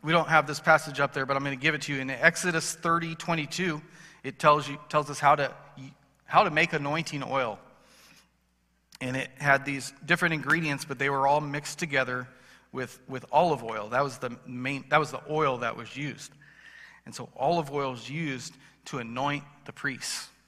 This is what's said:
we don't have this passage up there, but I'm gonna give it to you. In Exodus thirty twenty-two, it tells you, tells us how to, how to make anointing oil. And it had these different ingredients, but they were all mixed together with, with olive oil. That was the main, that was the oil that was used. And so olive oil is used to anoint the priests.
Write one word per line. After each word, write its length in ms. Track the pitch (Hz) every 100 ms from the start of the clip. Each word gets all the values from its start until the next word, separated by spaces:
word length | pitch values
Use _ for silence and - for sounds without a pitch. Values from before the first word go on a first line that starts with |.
we 100 | 151
don't 160 | 170 151
have 180 | 156 147
this 140 | 147
passage 400 | - 156 151 139
up 140 | 143
there, 100 | 143
but 120 | 131 139
I'm 80 |
gonna 120 | 139 131
give 180 | 147
it 80 | 151
to 120 | 147
you. 60 | 139
In 100 | 131
Exodus 640 | 127 156 165 180 165 -
thirty 400 | - 170 165 165
twenty-two, 640 | 165 - 165 147 - 180 151 - - - -
it 160 | 131 131
tells 300 | 151 147 135
you, 100 | 143 -
tells 220 | 151 147
us 80 | 139
how 160 | 147
to, 180 | 147 139 - - - 135 - _ _ -
how 180 | 160
to 60 | 202
make 220 | 151 170
anointing 520 | 160 143 156 165 143
oil. 340 | 123 135 120 101 - _ _ - - - _ _ _ _ _ _ _ -
And 160 | 127 131
it 140 | 127 -
had 260 | 143 139
these 280 | 139 139 127 -
different 300 | 143 175 175
ingredients, 500 | 156 131 160 160 143
but 140 | - 131
they 120 | 139
were 160 | 139 139
all 140 | 147
mixed 400 | 147 147 147 -
together 480 | 170 139 123 127 127 - - - _
with, 300 | 135 123 - -
with 160 | 131 -
olive 320 | 143 175 127
oil. 240 | 113 110 107
That 160 | 120
was 140 | 143 120
the 180 | 127 120 -
main, 380 | 123 127 139 -
that 100 | 151
was 100 | 143
the 100 | 127 -
oil 300 | 151 147 123
that 180 | 120 110
was 200 | 113 131
used. 360 | 143 - - - - - - - - -
And 80 | -
so 160 | - 120 -
olive 360 | 135 170 143
oil 220 | 143 135
is 140 | 123 113
used 460 | 147 156 131 - - - _
to 140 | - 139
anoint 440 | 117 120 143 143 - -
the 80 | -
priests. 560 | - 139 123 - - - _